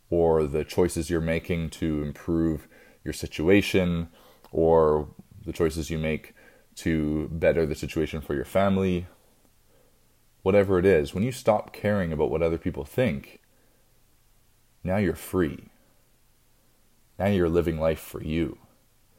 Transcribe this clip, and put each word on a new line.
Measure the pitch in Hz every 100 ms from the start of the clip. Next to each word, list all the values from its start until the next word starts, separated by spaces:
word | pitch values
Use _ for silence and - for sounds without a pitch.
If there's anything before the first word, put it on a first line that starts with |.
| -
or | 85 82 80
the | 73 76
choices | 73 - 90 87 78
you're | 82
making | 82 82 - 85 78
to | - 82 76
improve | 73 71 - 82 82 76 - - - _
your | 78
situation, | - 80 - 80 101 - 98 87 85 82 - - _ -
or | 82 82 82 78 76 73 - - -
the | 82
choices | 76 82 80 76
you | 80
make | 78 76 - - - - _ -
to | 85 80 76 76 76
better | 80 85 76 78
the |
situation | 67 76 - 76 80
for | -
your | 71
family, | - 95 98 95 95 87 90 _ _ _ _ _ _ _ _ _ _ _ _ _
whatever | 95 101 98 92
it | 95
is, | 85 73
when | 90
you | 120
stop | 123 - 104 -
caring | - 104 104 85
about | 76 73
what | 80
other | 82 82
people | 92 73
think, | 73 - 127 69 - - _ _ _ _ _ _ _ _ _ _ _ _ _ _
now | 87 98
you're | 92
free. | - - 92 80 - - _ _ _ _ _ _ _ _ _ _ _ _ _ _ -
Now | 98
you're | 98 85
living | 85 82 80
life | 80 80
for | - -
you. | 78 82 78 - _ _ _ _ _